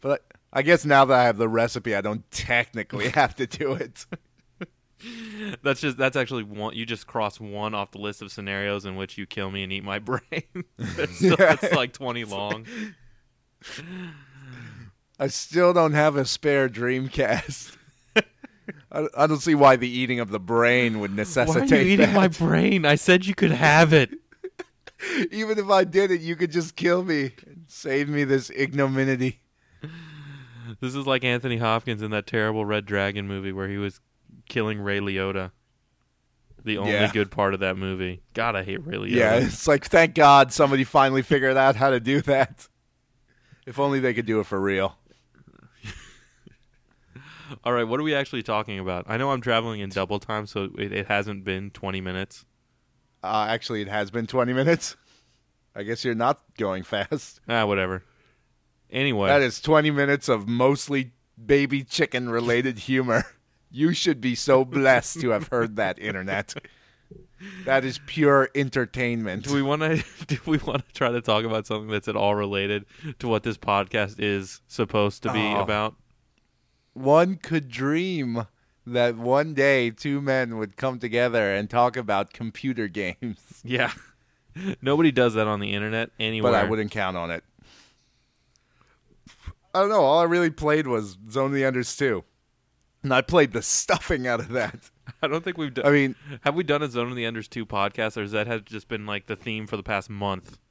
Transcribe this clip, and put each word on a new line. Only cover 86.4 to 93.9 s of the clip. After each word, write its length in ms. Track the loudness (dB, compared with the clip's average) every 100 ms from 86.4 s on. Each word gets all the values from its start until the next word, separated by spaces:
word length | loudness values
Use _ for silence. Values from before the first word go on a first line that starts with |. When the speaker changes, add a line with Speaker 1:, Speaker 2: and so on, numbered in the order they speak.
| 2
Speaker 1:
But 140 | 2 2
I 40 |
wouldn't 220 | -2 -2
count 240 | -2 -4 -4
on 160 | -6
it. 140 | -8 _ _ _ _ _ _ _ _ _ _ _ _ _ _ _ _ _ _ -20 _ -20 -20 _
I 60 | 0
don't 100 | 2
know. 120 | 4
All 180 | 6 6
I 60 | 4
really 240 | 2 0
played 360 | 0 2 2 2
was 320 | -2 -4 -12 -8
Zone 160 | -2 0
of 60 |
the 100 | 0
Enders 320 | 0 0 -4 -2
two. 300 | -2 -2 -6 _ _ _ _ _ _ _
And 100 | 0
I 80 | 0
played 320 | 4 2 4
the 80 | 0
stuffing 680 | -2 -4 0